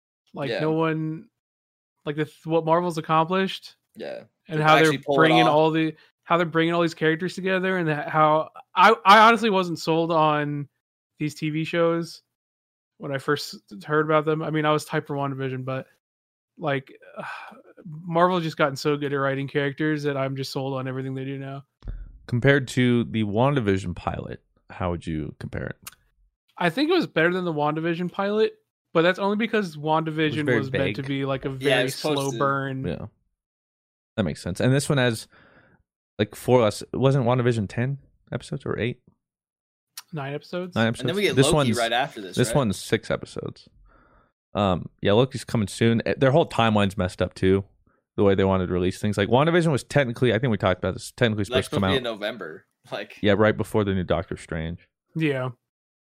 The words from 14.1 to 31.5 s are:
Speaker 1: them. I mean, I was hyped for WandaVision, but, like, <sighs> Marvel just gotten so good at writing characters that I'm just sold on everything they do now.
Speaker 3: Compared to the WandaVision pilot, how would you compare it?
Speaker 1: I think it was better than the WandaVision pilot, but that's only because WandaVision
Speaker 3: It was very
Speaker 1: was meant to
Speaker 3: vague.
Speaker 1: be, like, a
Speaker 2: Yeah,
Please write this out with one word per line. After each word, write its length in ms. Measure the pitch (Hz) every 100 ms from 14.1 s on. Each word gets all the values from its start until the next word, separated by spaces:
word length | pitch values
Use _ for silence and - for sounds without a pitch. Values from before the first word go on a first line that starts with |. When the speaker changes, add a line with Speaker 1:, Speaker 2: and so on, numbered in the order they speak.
| 156 151
Speaker 1:
them. 180 | 156
I 80 | 160
mean, 140 | 156 151
I 60 |
was 140 | 151 -
hyped 220 | 156 151
for 80 | 143
WandaVision, 480 | 139 135 135 131 127
but, 220 | 131 139 _ _ _ _ _ _ -
like, 360 | 160 139 - - 90 -
<sighs> 680 | - - - - - - 175
Marvel 540 | 151 175 165 180 185
just 160 | 160 156
gotten 180 | 151 135
so 220 | 151 147
good 160 | 143
at 20 | 143
writing 320 | 135 135 139
characters 560 | 147 143 139 156 151
that 140 | 147 135
I'm 180 | 135 135
just 160 | 131
sold 220 | 143 135
on 140 | 131 131
everything 280 | 131 131 131
they 100 | 135
do 120 | 135
now. 240 | 135 139 - _ - - - - -
Speaker 3:
Compared 400 | 123 135 143 123
to 360 | - 123 120 85
the 180 | 110
WandaVision 720 | 104 101 135 143 101 95 92 80
pilot, 480 | - 85 - - _ _ -
how 220 | - 90
would 140 | 87 82
you 260 | 80 71 -
compare 260 | - - 65
it? 120 | - - - _ _ _ _ _ -
Speaker 1:
I 120 | 175
think 200 | 196 302
it 20 |
was 140 | 359 208
better 260 | - 165
than 100 | 185 175
the 80 |
WandaVision 580 | 151 147 156 165 165 175
pilot, 420 | - 196 214 214 - _ _ _
but 80 | 170
that's 160 | 170 185
only 200 | 202 208
because 380 | 226 220 190 151
WandaVision 560 | 151 156 160 156 156
Speaker 3:
It 20 | 151
was 80 | 143
very 140 | 120
Speaker 1:
was 120 | 104
meant 240 | 98 92 107
to 40 |
Speaker 3:
vague. 60 | 135
Speaker 1:
be, 180 | 139 135
like, 200 | 135
a 40 |
Speaker 2:
Yeah, 40 | 139